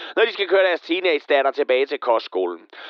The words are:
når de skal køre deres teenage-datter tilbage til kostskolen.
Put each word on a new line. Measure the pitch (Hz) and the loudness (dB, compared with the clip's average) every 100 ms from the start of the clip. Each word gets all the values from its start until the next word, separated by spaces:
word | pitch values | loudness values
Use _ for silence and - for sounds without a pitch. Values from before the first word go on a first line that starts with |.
| - - | -8 0
når | 233 | 0
de | |
skal | 208 190 | 0 0
køre | 196 | 2
deres | 185 165 | 2 0
teenage-datter | - 175 185 147 - 143 135 | -2 -2 0 0 2 2 2
tilbage | 131 139 127 139 | 0 0 0 0
til | 139 | -2
kostskolen. | 123 113 - 92 90 85 85 - - | -2 -2 -2 -4 -4 -6 -14 -20 -18